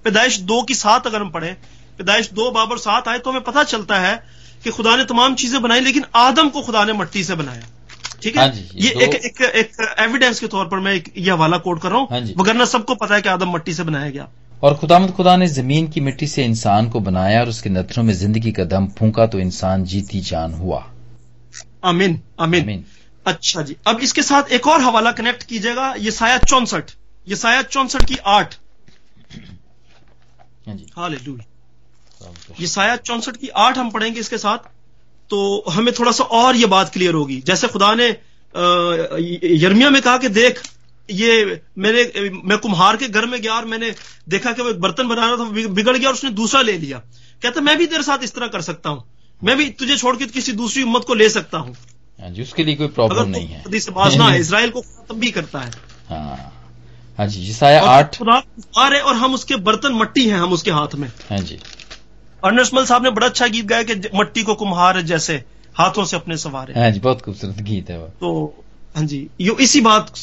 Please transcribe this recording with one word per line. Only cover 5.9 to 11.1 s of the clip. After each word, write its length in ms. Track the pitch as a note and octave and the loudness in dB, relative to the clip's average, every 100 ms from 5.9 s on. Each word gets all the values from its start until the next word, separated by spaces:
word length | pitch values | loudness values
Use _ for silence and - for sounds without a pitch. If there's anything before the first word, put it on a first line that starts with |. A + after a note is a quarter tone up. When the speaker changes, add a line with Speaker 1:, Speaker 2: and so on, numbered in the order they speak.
| C4+ - E4+ | 0 0 4
Speaker 1:
आदम 340 | B3 C4 D#4 | 4 4 2
को 120 | D4 | 0
खुदा 240 | A#3+ A3 G#3 | -2 0 0
ने 80 | |
मट्टी 300 | G#3+ F3 G3+ | -2 -4 -4
से 120 | F3+ E3+ | -4 -4
बनाया। 260 | C#3 A#2+ A#2 - - - - - | -6 -10 -18 -20 -20 -18 -16 -10
ठीक 140 | A3 A#3+ | -4 2
है? 40 | |
Speaker 2:
हाँ 80 | C4+ | 2
जी, 120 | G#2+ | 2
ये 280 | F2+ F#2 A3+ | -10 -2 0
Speaker 1:
ये 40 | |
Speaker 2:
दो 80 | B3 | 2
Speaker 1:
एक, 140 | B3+ B3 | 0 0
एक, 260 | A#3+ - | -6 -2
एक 540 | B3+ A3 A3 - A3 - | 0 2 -2 -2 -4 0
एविडेंस 400 | A3 B3+ B3 A#3 | 0 2 0 0
के 80 | A3 | -4
तौर 180 | G3 F3+ | -4 -4
पर 140 | F#3+ | -4
मैं 140 | G3 | -2
एक, 200 | F#3+ - | -2 -4